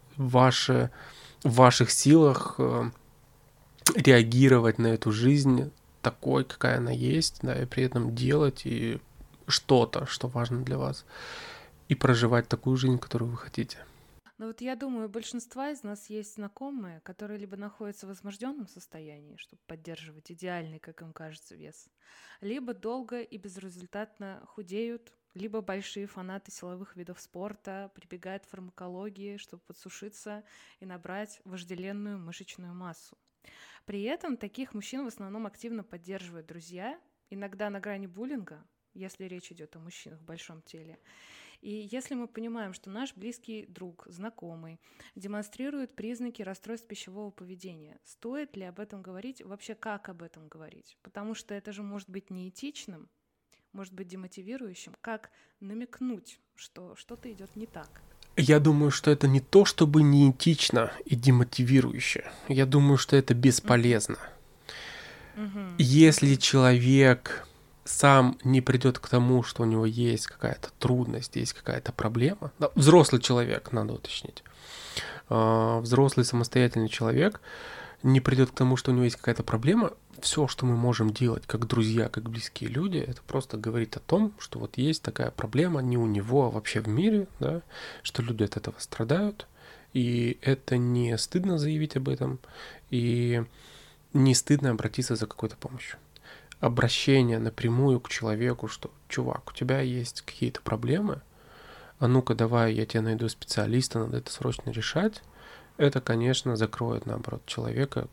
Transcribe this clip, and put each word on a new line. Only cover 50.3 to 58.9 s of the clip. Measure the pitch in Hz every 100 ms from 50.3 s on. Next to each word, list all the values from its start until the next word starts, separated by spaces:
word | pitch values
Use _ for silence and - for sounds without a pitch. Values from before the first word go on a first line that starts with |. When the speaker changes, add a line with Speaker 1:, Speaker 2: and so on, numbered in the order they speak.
| 160 156
Speaker 2:
говорить? | 160 156 - _ _
Потому | 202 202 208 220
что | -
это | 202 214
же | 202
может | 202 202 196
быть | 190 -
неэтичным, | 185 185 - 285 294 - 165 - _ _ _ _ _ _ 196
может | 190
быть | 185 185
демотивирующим. | 185 185 196 185 262 220 180 - -
Как | - 220 - _ _ _
намекнуть, | 196 220 240 - 254 208 - - _ _
что | - - 180 180
что-то | - 233 254
идёт | 190 190 214
не | 226
так? | - 147 - - - - -
Speaker 1:
Я | 139 151
думаю, | 147 147 147